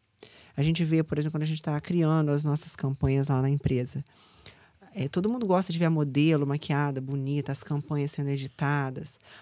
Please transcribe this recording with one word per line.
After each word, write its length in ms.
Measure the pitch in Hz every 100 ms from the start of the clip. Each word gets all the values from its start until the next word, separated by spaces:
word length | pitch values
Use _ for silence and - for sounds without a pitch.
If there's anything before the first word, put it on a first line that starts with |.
| _ _ - - - -
A 60 |
gente 220 | 156 165
vê, 180 | 160 160
por 160 | 156 147
exemplo, 140 | 156 156
quando 60 |
a 20 | 156
gente 160 | 156
tá 180 | 160 151
criando 500 | - 175 156 160 147
as 140 | 143
nossas 320 | 151 151 - -
campanhas 520 | 135 139 135 139 139
lá 120 | 131
na 80 | 135
empresa. 560 | 143 - 127 123 139 - - - - - - _ _ -
É, 160 | 196 143
todo 220 | 185 208
mundo 160 | 247 202
gosta 260 | 185 185
de 60 | 165
ver 60 |
a 60 | 165
modelo 540 | 156 143 135 160 151 139
maquiada, 540 | 147 - 143 143 131
bonita, 520 | 131 139 135 147 135
as 100 | 139
campanhas 480 | - 147 147 147 143
sendo 180 | - 139
editadas. 880 | 139 135 - 143 143 135 131 131 - - -